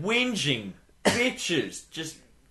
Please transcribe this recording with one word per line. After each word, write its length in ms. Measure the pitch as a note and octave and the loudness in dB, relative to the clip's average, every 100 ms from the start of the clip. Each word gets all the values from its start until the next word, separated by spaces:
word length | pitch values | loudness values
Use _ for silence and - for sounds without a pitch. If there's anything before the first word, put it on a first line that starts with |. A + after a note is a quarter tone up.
whinging 720 | F#3 A#3+ B3 G3 C#3+ A#2 G2 - - - | 0 2 2 0 0 0 -4 -12 -20 0
bitches. 840 | - A3+ B3+ - - D#3 G2 - - | 2 4 2 0 0 0 0 -8 -12
Just 260 | D#3 D#3 - - - - | -10 -10 -12 -20 -20 -12